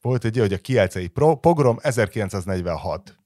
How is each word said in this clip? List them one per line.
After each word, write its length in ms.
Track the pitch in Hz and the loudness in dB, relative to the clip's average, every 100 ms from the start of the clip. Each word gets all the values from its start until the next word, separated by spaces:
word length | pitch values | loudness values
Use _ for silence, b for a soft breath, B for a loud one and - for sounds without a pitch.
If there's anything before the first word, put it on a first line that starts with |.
Volt 240 | 120 127 | -2 -2
egy, 140 | 120 113 | -2 0
hogy 140 | 104 | 0
a 60 | 95 | 0
kielcei 480 | - 127 95 92 87 | 0 2 2 0 -8
pro-, 280 | - 151 151 | 0 2 4
pogrom 420 | 170 165 131 117 | 2 4 2 2
ezerkilencszáznegyvenhat. 1400 | 151 117 104 - 98 101 90 92 87 78 - 76 - _ | -2 0 -2 -2 -4 -6 -4 -4 -4 -6 -6 -8 -10 _